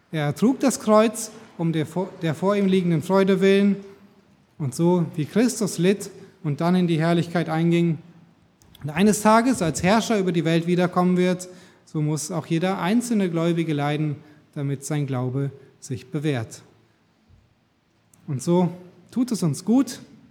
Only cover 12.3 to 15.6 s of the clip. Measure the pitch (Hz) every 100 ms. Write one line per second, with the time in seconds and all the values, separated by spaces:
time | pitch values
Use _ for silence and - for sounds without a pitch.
12.3 | 175 - 165 185 190 170 233 233 220 180
13.3 | 165 170 170 165 143 143 151 156 135 -
14.3 | _ _ 156 139 139 - 151 135 131 127
15.3 | 131 139 -